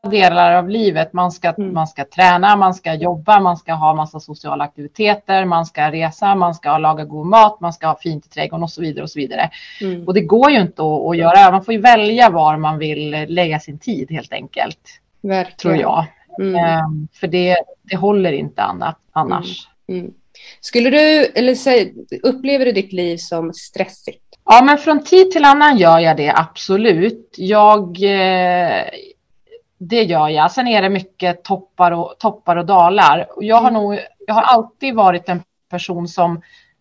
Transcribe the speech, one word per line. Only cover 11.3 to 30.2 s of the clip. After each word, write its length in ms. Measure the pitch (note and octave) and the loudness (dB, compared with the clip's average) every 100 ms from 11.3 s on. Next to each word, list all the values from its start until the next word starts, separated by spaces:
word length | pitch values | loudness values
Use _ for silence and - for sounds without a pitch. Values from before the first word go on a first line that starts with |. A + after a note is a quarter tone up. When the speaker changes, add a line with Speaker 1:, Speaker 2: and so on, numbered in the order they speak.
| F#3 G3 | 8 8
Speaker 1:
Man 140 | F#3+ | 6
får 100 | F#3+ | -2
ju 60 | A3+ | 2
välja 500 | A3+ A#3 G#3 A#3 A#3+ | 4 4 2 4 4
var 260 | E3+ D#3 D#3 | 4 2 0
man 220 | D#3 D#3 | -4 -6
vill 320 | D#3 D3 D3+ D3+ D3+ | -6 -6 -8 -8 -6
lägga 320 | E3+ E3+ D#3 | -2 -2 -4
sin 180 | - D3 | -10 -14
tid 320 | - F#3+ C3 | -8 -8 -8
helt 220 | D#3+ - | -12 -10
enkelt, 480 | - - - - - _ _ _ _ | -14 -12 -6 -6 -8 _ _ _ _
Speaker 2:
Verkligen. 340 | G3+ F#3+ F3+ - | -6 -6 -6 -8
Speaker 1:
tror 200 | - D#3+ | -4 -2
jag. 280 | - - D#3 _ _ F4 | -2 -4 -6 _ _ -10
Speaker 2:
Mm. 240 | F#3+ F#3 | -6 -2
Speaker 1:
Ehm, 440 | E3+ E3 D#3+ D#3 D#3 | -2 -2 -4 -8 -12
för 140 | _ F3+ | _ -6
det, 300 | F3 F3+ F3+ - - | -2 0 -2 -4 -18
det 140 | _ F#3+ | _ -4
håller 360 | G3 G#3 F3+ | 0 0 -2
inte 300 | C#3+ D3+ - | -4 -8 -6
annat, 360 | G2+ - D#3+ D#3+ _ | -6 -6 -8 -10 _
annars. 560 | - D#3 - F3+ F#3 - _ - | -6 -6 -6 -10 -16 -20 _ -12
Speaker 2:
Mm. 120 | F#3 | -12
Mm. 120 | F3 _ _ _ - - | -12 _ _ _ -20 -20
Skulle 300 | - A#3+ A#3+ | -4 0 2
du, 340 | D4 D#4 D#4 C#4 | 4 4 4 2
eller 200 | - B3 | 0 -2
säg, 400 | B3+ C4+ B3 F#3+ - - - | 0 0 0 0 -8 -16 -4
upplever 420 | C4 B3+ C4 C#4 | -4 -4 -4 0
du 80 | B3+ | 0
ditt 200 | G3 F#3+ | -2 -6
liv 240 | F#3 F3 E3+ | -6 -6 -6
som 360 | - E3+ E3 | -8 -8 -8
stressigt? 720 | - - - C#3+ - - - _ _ | -12 -18 -10 -10 -10 -18 -18 _ _
Speaker 1:
Ja, 180 | - A#3 | 6 6
men 140 | C4+ D4 | 6 2
från 260 | D#4+ D4 | 0 -2
tid 260 | - F#4 F#4+ | 2 4 4
till 140 | E4+ | 4
annan 320 | C#4+ C#4+ D4 B3+ | 4 4 4 4
gör 200 | F3 E3 | 4 4
jag 180 | E3 D3+ | 4 0
det, 160 | D3 - | 0 0
absolut. 1000 | D#3+ - - G3 A3+ E3 G3+ A3+ _ - | -2 -8 -4 0 2 2 0 -4 _ -12
Jag, 500 | F#3 G#3+ G#3 G#3+ F3+ F3 | -2 4 6 4 0 -4
eh, 840 | G3 G3 F#3 F#3 F3+ F3+ E3+ G2 - - - _ _ _ _ - _ _ | -2 0 0 0 0 0 -2 -4 -6 -14 -20 _ _ _ _ -20 _ _
det 240 | F3 A#3 | -4 -2
gör 260 | G#3 E3 | 0 0